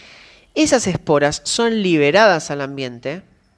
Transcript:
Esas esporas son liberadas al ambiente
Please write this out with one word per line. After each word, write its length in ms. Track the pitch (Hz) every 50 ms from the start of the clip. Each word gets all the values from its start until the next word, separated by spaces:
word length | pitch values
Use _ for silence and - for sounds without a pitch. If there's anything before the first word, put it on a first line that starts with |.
| - - - - - - - _ _ _ -
Esas 320 | 285 311 294 294 240 -
esporas 560 | 196 165 - - - 151 143 143 147 151 - -
son 380 | - - - 233 233 226 220
liberadas 680 | 196 185 170 151 143 143 160 202 226 208 175 156 - -
al 120 | 147 143
ambiente 600 | 139 139 139 139 135 123 120 117 - 131 156 190 - _ _ _ _ _ _